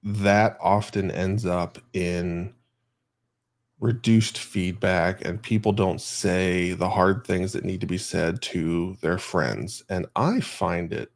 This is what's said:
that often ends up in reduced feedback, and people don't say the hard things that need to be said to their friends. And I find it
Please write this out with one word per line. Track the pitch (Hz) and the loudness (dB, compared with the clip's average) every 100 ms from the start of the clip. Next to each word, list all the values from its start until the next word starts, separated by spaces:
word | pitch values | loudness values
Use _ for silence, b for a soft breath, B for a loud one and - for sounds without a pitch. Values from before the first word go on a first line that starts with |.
that | 104 104 101 101 107 - | -4 0 4 6 4 2
often | 82 101 104 101 95 | 2 4 2 -4 -2
ends | - 95 104 92 | -2 0 0 0
up | 90 87 - _ | 0 -2 -8 _
in | 95 90 87 87 87 95 - _ _ _ _ _ _ _ _ _ _ _ _ | -4 -2 -2 -2 -4 -8 -12 _ _ _ _ _ _ _ _ _ _ _ _
reduced | 117 117 - 113 110 - | -2 0 4 4 4 -4
feedback, | - 101 92 92 98 92 85 92 | -6 -2 -2 0 2 2 2 0
and | - 92 | -6 -8
people | - 110 107 | 0 0 2
don't | 104 95 85 | 2 2 0
say | - - 98 92 92 90 90 | -6 -4 0 2 2 0 0
the | 90 90 | -2 0
hard | 92 92 98 - | 4 4 4 0
things | 92 92 | -2 -2
that | - | -4
need | - 92 | -4 -4
to | 85 | -4
be | 90 | -4
said | - 87 82 101 | -2 -2 0 -2
to | - 90 80 85 87 95 | -6 -4 -2 -2 -4 -4
their | 80 90 | -2 -2
friends. | - 90 67 50 90 - - | -2 0 0 -2 -8 -12 -6
And | 95 - - | -6 -4 -2
I | 143 247 | 0 0
find | - - 87 87 85 | -4 -4 -2 -2 -4
it | 113 - | -6 -8